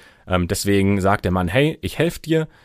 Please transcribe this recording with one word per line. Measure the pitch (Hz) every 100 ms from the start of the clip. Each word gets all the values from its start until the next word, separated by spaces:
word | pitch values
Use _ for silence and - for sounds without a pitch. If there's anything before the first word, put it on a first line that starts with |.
| - _ -
Ähm, | 92 87
deswegen | 98 101 101 98 101
sagt | 95 104
der | 95
Mann, | 92 87
"Hey, | 127 151 -
ich | - -
helf | 160 -
dir, | - 160 156 -